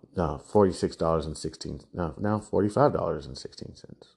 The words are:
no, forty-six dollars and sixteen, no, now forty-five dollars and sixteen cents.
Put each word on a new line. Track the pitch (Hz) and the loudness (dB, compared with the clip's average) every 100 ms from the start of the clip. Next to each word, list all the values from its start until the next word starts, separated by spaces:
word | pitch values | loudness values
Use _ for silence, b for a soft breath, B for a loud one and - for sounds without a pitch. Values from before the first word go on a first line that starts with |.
| - | -8
no, | - 80 73 | -2 -2 -2
forty-six | - 104 95 85 92 - | 2 6 6 4 -2 0
dollars | 82 82 | 2 2
and | 78 78 | 0 -6
sixteen, | 80 - - 76 - | -8 -10 -10 -12 -10
no, | 82 85 - | -6 -4 -2
now | 104 107 | 0 0
forty-five | - 92 104 127 143 | 0 0 2 4 4
dollars | - 85 78 | 4 0 -4
and | 71 65 | -6 -12
sixteen | - - - | -14 -14 -16
cents. | - - - - | -16 -20 -20 -20